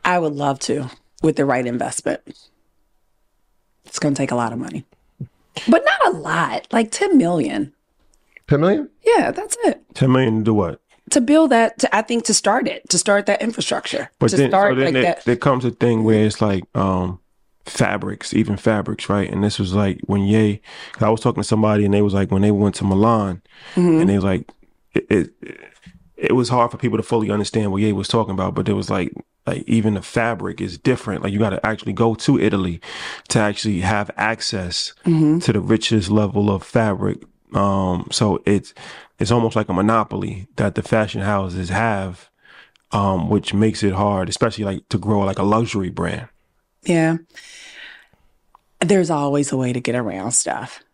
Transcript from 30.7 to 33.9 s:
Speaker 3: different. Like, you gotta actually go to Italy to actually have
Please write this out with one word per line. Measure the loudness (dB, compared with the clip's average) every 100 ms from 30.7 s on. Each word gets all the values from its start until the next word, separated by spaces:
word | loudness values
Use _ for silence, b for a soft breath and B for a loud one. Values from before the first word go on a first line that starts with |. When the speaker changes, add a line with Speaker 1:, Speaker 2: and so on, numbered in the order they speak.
| -4
Speaker 3:
different. | -2 -2 -4 -6
Like, | -4
you | 0
gotta | 0 0 -4
actually | -4 -6
go | 0 0 2
to | 2 2
Italy | 2 0 -2 -6 B B B B _
to | 0
actually | 0 -2 -4 0
have | 2